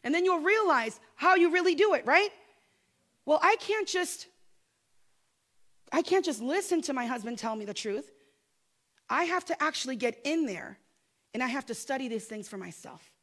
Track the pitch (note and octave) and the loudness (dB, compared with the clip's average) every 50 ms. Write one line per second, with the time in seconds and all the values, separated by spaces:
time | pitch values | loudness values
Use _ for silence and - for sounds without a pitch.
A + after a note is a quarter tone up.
0 | - B3 D4+ E4+ F4+ F#4 F4+ E4 D4 F#4 G#4 A4 A4 F#4 D4 A#3+ A3+ A3+ G#3+ - | 0 0 0 2 4 2 2 2 2 2 2 2 4 2 2 2 0 -4 -8 -12
1 | - _ _ - C#4+ F4 F#4+ F4+ E4+ E4+ D#4+ F4+ E4+ F4+ F4 C#4+ G#4 G#4+ F4 - | -20 _ _ 0 4 4 6 6 6 4 4 2 2 2 4 4 4 4 4 2
2 | - A3 C#4+ F#4 G#4 G4+ - - - _ _ _ _ _ _ _ _ _ _ _ | 4 4 4 4 4 2 -4 -12 -20 _ _ _ _ _ _ _ _ _ _ _
3 | _ _ _ _ _ C4+ D4+ - - F#4 A4 A4+ - - G#4 A4 F#4+ - - F4+ | _ _ _ _ _ 0 2 4 6 4 4 4 0 -2 -2 -2 -2 -2 -2 -2
4 | F4+ - - - - - _ _ - - _ _ _ _ _ _ _ _ _ _ | -2 -2 -6 -10 -14 -20 _ _ -20 -20 _ _ _ _ _ _ _ _ _ _
5 | _ _ _ _ _ _ _ _ _ _ _ _ - _ _ _ _ - - D#4+ | _ _ _ _ _ _ _ _ _ _ _ _ -20 _ _ _ _ -2 -2 -2
6 | E4 - F4+ G4 F#4+ F4 C4 G#3+ A#3 B3+ D#4 G4 F#4+ - F4+ E4 - - C#4 B3+ | 0 2 2 2 2 0 -4 -4 -4 -2 -2 -2 0 0 -2 -2 0 -2 -4 -4
7 | A#3+ A#3 B3+ A#3+ G3 A#3 A#3+ - - A3+ A3 A3 G#3 G3+ G#3 - - G#3+ G3 A#3+ | -4 -4 -4 -6 -6 -8 -8 -6 -4 -6 -4 -4 -6 -8 -8 -6 -6 -4 -4 -4
8 | D4 - _ _ _ _ _ _ _ _ _ _ _ _ _ _ _ _ _ _ | -6 -10 _ _ _ _ _ _ _ _ _ _ _ _ _ _ _ _ _ _
9 | _ - G#3 C#4+ F4 E4 F4 F4+ - - E4 - D4+ D#4 D#4 - - B3+ C4 G#3 | _ -2 0 0 0 0 0 -2 -2 -4 -2 0 0 -2 -2 -4 -6 -6 -4 -2
10 | B3 A#3 A3+ - - C#4+ D#4+ E4 D#4 A#3+ F#3 D#3+ - - G3 _ _ _ _ _ | -2 -2 -2 -2 -4 -2 0 0 0 -2 -4 -8 -10 -14 -16 _ _ _ _ _
11 | _ _ _ _ _ _ - - B3+ B3 B3 C#4 B3+ - A3+ A3 - - C4+ C4+ | _ _ _ _ _ _ -4 -4 -2 -2 -2 -4 -6 -6 -10 -10 -6 -6 -4 -4
12 | C4+ A#3+ A3+ G#3+ G3 - A3 G#3+ G3+ - G#3 F#3+ F3+ F3 D#3+ - - - - F3+ | -4 -4 -6 -6 -8 -8 -12 -12 -12 -12 -12 -12 -12 -14 -16 -18 -18 -18 -20 -20
13 | - _ _ _ | -20 _ _ _